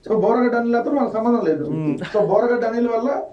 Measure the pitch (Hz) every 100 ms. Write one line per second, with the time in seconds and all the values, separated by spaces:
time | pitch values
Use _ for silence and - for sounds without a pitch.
0 | - 214 196 247 247 233 233 233 240 285
1 | 226 220 233 233 175 156 156 160 156 -
2 | 180 214 208 202 240 240 233 233 240 226
3 | 254 277 -